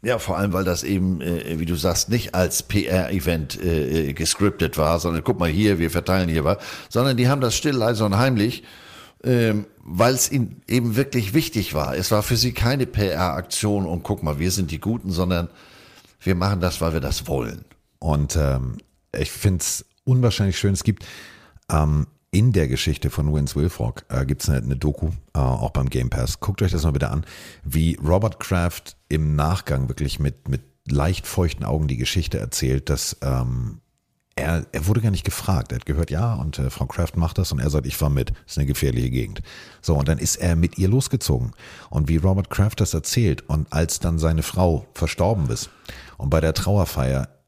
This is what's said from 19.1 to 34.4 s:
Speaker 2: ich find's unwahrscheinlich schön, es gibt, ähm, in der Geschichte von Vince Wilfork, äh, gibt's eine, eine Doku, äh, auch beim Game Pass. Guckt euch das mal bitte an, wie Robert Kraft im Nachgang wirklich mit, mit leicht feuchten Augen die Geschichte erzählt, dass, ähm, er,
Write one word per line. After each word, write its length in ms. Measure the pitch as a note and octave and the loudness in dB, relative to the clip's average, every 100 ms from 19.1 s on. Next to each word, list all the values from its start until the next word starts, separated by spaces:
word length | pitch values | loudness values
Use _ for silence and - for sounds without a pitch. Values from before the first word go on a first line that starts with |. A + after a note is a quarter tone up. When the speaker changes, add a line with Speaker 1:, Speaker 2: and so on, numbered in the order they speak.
| - | -6
Speaker 2:
ich 140 | - | -6
find's 540 | - G#2 F2+ - - - _ | -2 0 0 -2 -6 -10 _
unwahrscheinlich 560 | - B2+ B2 - G2 F2+ | 0 2 4 2 0 2
schön, 140 | G2+ | 0
es 100 | G2 | 2
gibt, 200 | - G#2 - - - - - - _ | 0 -2 -4 -18 -20 -20 -20 -20 _
ähm, 340 | D#2+ D2+ D2+ D2 _ _ | 2 4 2 0 _ _
in 200 | F#2 A#2+ | 2 4
der 160 | G2 D2+ | 4 2
Geschichte 420 | C2 - D2+ - | 0 0 0 -2
von 240 | - D2 | 0 0
Vince 220 | D2+ C#2+ D#2 | 2 0 0
Wilfork, 500 | D2 - A#1 - - | 0 0 -6 -6 -6
äh, 140 | C2 C2+ | -2 0
gibt's 220 | C#2 - | -2 0
eine, 100 | C2+ | 0
eine 160 | A1+ C2+ | 0 0
Doku, 300 | D2+ C#2+ D#2+ E2+ - | 0 0 -2 -4 -4
äh, 60 | - | 0
auch 320 | C2 A#1+ A#1+ | 2 2 0
beim 180 | - C2+ | 0 0
Game 220 | B1+ B1 | 0 -2
Pass. 280 | B1+ B1 - | -2 -2 -2
Guckt 220 | - G2 | -4 0
euch 100 | G2 | 0
das 120 | E2 | 2
mal 80 | D#2 | 0
bitte 180 | C#2+ - | 0 0
an, 160 | D2 D#2+ - - - | -2 -4 -12 -20 -14
wie 320 | C#2+ C#2 D#2+ - D2 | -4 0 2 2 2
Robert 340 | F#2 F#2+ - | 2 2 -4
Kraft 580 | - F#2 F2 - - - _ | -4 0 0 -4 -14 -20 _
im 260 | D2+ D#2 D2+ | 0 2 2
Nachgang 540 | D2 F#2 - C#2 C2 | 2 0 0 -2 -2
wirklich 300 | C2 C#2+ - | -2 -4 0
mit, 280 | C#2+ - - | -2 -2 -6
mit 140 | C2 - _ - | -6 -6 _ -2
leicht 380 | C#2 D2 F#2 - | 0 2 0 -4
feuchten 400 | - F2 - - | 0 0 0 -2
Augen 220 | D2+ D2+ | 0 0
die 100 | B1+ | -2
Geschichte 400 | B1 - - - | -2 -2 -2 -4
erzählt, 520 | A1 - C2 C2+ C2+ | -4 -2 0 0 0
dass, 260 | C#2 - - | -2 -2 -4
ähm, 580 | C#2 B1+ B1 B1 B1 - _ _ _ _ _ | -2 0 0 -2 -4 -8 _ _ _ _ _
er, 300 | - | -6